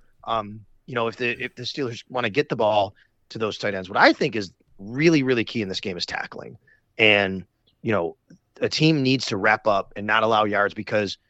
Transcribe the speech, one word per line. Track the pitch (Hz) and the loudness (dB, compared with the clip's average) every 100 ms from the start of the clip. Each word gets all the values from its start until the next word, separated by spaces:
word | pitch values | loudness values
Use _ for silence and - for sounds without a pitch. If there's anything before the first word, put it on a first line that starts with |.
| _ _ | _ _
Um, | - 113 104 107 - _ - | -4 -4 -4 -12 -20 _ -8
you | |
know, | 123 113 | -4 -4
if | 110 | -2
the, | 123 120 | -4 -4
if | 123 | -8
the | - | -10
Steelers | 120 151 123 113 - | -10 -6 -6 -8 -8
wanna | 123 117 | -6 -2
get | 127 143 | -2 -2
the | 117 | 0
ball | 107 107 95 - _ _ - | 2 2 0 -4 _ _ -14
to | 113 | -6
those | 107 - | -4 -4
tight | 104 | -4
ends, | 95 92 | -6 -2
what | 117 | 2
I | 277 | 4
think | - 156 110 | 4 -2 -4
is | 92 _ _ - | -8 _ _ -18
really, | 101 127 165 156 | -8 0 4 4
really | 131 120 | 2 0
key | 107 117 | 0 -4
in | 95 | -4
this | 92 | -4
game | 104 87 | -6 -8
is | - | -8
tackling. | - - - 60 - _ _ _ - | -8 -10 -12 -16 -18 _ _ _ 2
And, | 110 101 95 95 90 _ _ _ | 4 4 2 -2 -8 _ _ _
you | 120 | -2
know, | 101 85 - _ - _ - | 0 -2 -8 _ -20 _ -6
a | 113 | -4
team | - 156 151 | 2 4 4
needs | 131 131 - | 2 0 -2
to | 101 | 0
wrap | 107 107 110 | 2 2 2
up | 98 - 101 | 2 0 -6
and | 107 | 0
not | 110 | 2
allow | 110 110 | 4 4
yards, | 107 101 101 | 4 2 0
because | 107 101 107 98 - | -2 -4 -2 -2 -6